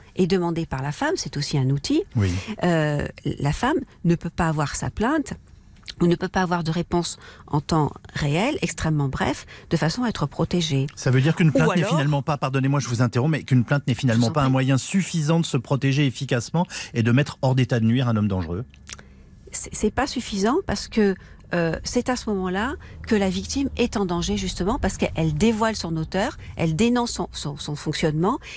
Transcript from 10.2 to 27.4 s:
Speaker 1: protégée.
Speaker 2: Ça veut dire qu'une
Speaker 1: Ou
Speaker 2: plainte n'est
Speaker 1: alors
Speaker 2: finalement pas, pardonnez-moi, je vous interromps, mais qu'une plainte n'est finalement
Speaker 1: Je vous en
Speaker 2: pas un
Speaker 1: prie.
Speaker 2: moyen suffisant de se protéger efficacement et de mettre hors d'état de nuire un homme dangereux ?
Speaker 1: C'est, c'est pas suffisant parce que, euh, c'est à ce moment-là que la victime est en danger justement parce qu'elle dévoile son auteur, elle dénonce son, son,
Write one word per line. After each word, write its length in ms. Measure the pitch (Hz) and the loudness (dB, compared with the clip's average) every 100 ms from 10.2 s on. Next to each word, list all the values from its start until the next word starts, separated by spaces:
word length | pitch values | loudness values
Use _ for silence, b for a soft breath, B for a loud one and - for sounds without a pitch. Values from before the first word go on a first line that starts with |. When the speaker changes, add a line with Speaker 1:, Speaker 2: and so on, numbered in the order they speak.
| 143 | -4
Speaker 1:
protégée. 640 | - 160 180 160 135 139 - | -2 -2 0 0 0 -2 -2
Speaker 2:
Ça 140 | 135 | 2
veut 120 | 127 | 4
dire 160 | 147 160 | 2 4
qu'une 120 | 160 | 4
Speaker 1:
Ou 20 | |
Speaker 2:
plainte 140 | 269 - | 4 4
n'est 100 | 180 | 2
Speaker 1:
alors 80 | 196 | 2
Speaker 2:
finalement 300 | 247 143 143 | 2 2 0
pas, 160 | 147 143 | 0 -2
pardonnez-moi, 440 | 135 135 135 143 | 0 0 2 0
je 80 | 127 | 0
vous 120 | 117 | 0
interromps, 300 | 120 123 147 | 2 2 0
mais 120 | 147 | 0
qu'une 200 | - 127 | 2 2
plainte 240 | 113 143 139 | 4 0 0
n'est 60 | |
finalement 300 | 113 127 113 | 0 2 4
Speaker 1:
Je 20 | 117 | 4
vous 60 | |
en 20 | |
Speaker 2:
pas 80 | 160 | 2
un 40 | 135 | 2
Speaker 1:
prie. 60 | |
Speaker 2:
moyen 260 | 131 131 131 | 2 2 0
suffisant 600 | - 196 165 170 147 165 | 2 0 0 -2 2 2
de 60 | 160 | 2
se 100 | 139 | -2
protéger 500 | - 135 139 135 143 | 0 0 2 2 2
efficacement 600 | - 131 123 - 165 180 B B | 0 -2 -2 0 -2 -2 B B
et 80 | 117 | 0
de 100 | 113 | 4
mettre 240 | 123 147 - | 4 2 0
hors 140 | 131 131 | 0 2
d'état 240 | 123 120 | 2 2
de 60 | 113 | 4
nuire 240 | 123 120 | 2 2
un 80 | 107 | 2
homme 100 | 104 | 2
dangereux ? 380 | 95 85 87 - - - - B B B - - | 0 -2 -6 -8 -14 -16 -16 B B B -20 -12
Speaker 1:
C'est, 200 | - - | -10 -8
c'est 180 | - 208 | -2 -2
pas 140 | 233 285 | 0 -2
suffisant 520 | 247 - 196 208 330 - | -4 -6 0 2 0 -2
parce 220 | 202 - | -6 -2
que, 260 | 226 202 190 B B - | 2 2 0 B B -4
euh, 240 | 175 165 - - | -2 0 -2 -2
c'est 240 | 247 247 | -2 0
à 80 | 247 | -2
ce 120 | - | -2
moment-là 440 | 196 185 185 247 349 B B - | -2 -2 -2 -4 -6 B B -2
que 80 | 214 | 0
la 140 | 190 | 2
victime 400 | 185 190 277 277 - | -2 -4 -4 -4 0
est 180 | 233 214 | -2 0
en 80 | 185 | -2
danger 300 | 170 170 208 | -2 -2 -2
justement 440 | 185 - 185 277 | -4 -2 -2 0
parce 180 | 190 - | -2 -2
qu'elle 360 | 180 - 160 151 | -2 0 0 2
dévoile 420 | 220 214 226 214 | 2 4 0 -2
son 180 | 170 160 | -4 -4
auteur, 400 | 160 190 247 - B - | -2 -2 -2 -4 B -2
elle 180 | 165 156 | 0 4
dénonce 360 | 233 240 240 | 4 4 0
son, 160 | - 175 | -4 -6
son, 240 | - | -6